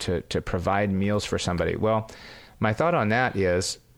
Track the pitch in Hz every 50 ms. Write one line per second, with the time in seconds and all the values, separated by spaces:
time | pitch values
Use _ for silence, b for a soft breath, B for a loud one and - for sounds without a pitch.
0 | - - 90 82 - - - 87 - - - 90 85 92 98 101 104 101 95 95
1 | 98 101 104 104 - - - 92 - 92 87 85 85 82 85 82 104 110 110 110
2 | 107 - B B B B B B B B B B 110 107 107 - 156 170 175 147
3 | 113 104 110 123 127 117 - 98 95 90 87 90 92 - - - - - -